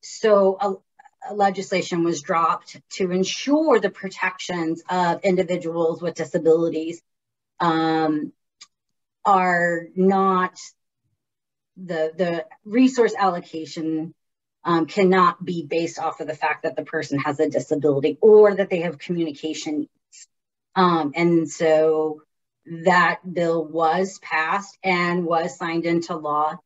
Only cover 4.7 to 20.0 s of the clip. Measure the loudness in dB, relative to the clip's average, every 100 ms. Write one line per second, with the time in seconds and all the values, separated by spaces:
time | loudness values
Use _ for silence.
4.7 | -6 -4 -2 0 0 0 0 0 -2 -4
5.7 | -2 -2 -2 -6 -6 -4 0 4 4 2
6.7 | -2 -6 -10 _ _ _ _ _ _ 0
7.7 | 2 0 0 0 -2 -6 _ _ _ -20
8.7 | _ _ _ _ _ 2 4 4 2 0
9.7 | -2 -6 0 2 4 2 2 -2 -6 -20
10.7 | _ _ _ _ _ _ _ _ _ _
11.7 | -20 -8 -4 -4 -2 -2 -2 -8 -16 -4
12.7 | 4 4 4 0 2 0 -2 -8 -12 -10
13.7 | -8 -4 -4 -6 -12 _ _ _ _ -2
14.7 | 0 0 2 4 4 2 0 -8 -8 -4
15.7 | -4 -4 -4 -8 -6 -10 -6 -4 -4 -6
16.7 | -6 -6 -8 -4 -4 -2 0 0 0 -2
17.7 | 0 2 2 0 4 8 10 8 6 -2
18.7 | -2 -4 -6 -6 -4 -4 -4 -8 -8 -6
19.7 | -6 -6 _